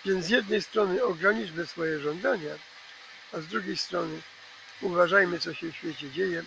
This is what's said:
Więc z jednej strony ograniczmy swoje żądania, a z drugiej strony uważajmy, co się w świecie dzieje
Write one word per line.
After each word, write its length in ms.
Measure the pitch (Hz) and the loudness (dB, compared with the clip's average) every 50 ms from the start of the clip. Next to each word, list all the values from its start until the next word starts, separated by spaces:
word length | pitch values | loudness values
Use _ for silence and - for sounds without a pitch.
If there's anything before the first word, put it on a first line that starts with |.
| - | 2
Więc 200 | 196 190 185 165 | 2 2 2 4
z 40 | 170 | 4
jednej 340 | 233 254 208 196 214 208 | 4 4 4 4 0 0
strony 420 | - - - 214 208 190 180 196 254 | 0 0 2 2 2 4 2 2 2
ograniczmy 600 | 233 175 156 175 196 214 226 220 175 156 170 170 | 0 0 4 4 4 4 4 -2 -4 -6 -6 -8
swoje 340 | 151 - 170 165 160 156 151 | -6 -4 -2 -2 -2 -2 0
żądania, 540 | 143 147 151 180 208 269 262 190 151 147 151 156 - - - - - - - - - - - - - - | -2 -2 -4 0 0 0 0 0 -2 -8 -8 -10 -12 -18 -20 -20 -18 -18 -18 -18 -18 -18 -18 -18 -16 -8
a 80 | - 170 | -8 -8
z 60 | 156 | -8
drugiej 300 | 160 208 220 185 190 190 | -4 -4 -4 -2 -2 -4
strony 440 | 165 - - 180 175 170 160 156 160 - - - - - - - - - - - - | -4 -4 -2 -2 -2 -2 -2 -6 -10 -12 -16 -20 -20 -20 -20 -20 -20 -20 -20 -14 -6
uważajmy, 580 | - 196 175 175 180 160 185 202 190 175 175 160 | -4 0 4 4 6 8 8 6 6 6 2 -2
co 140 | - 170 151 | -4 -6 -6
się 180 | - 170 160 | -6 -6 -8
w 40 | 151 | -8
świecie 340 | - - 165 147 - 147 139 | -6 -8 -8 -6 -6 -10 -8
dzieje 340 | 135 165 190 185 170 165 165 | -2 -2 0 0 0 -4 -6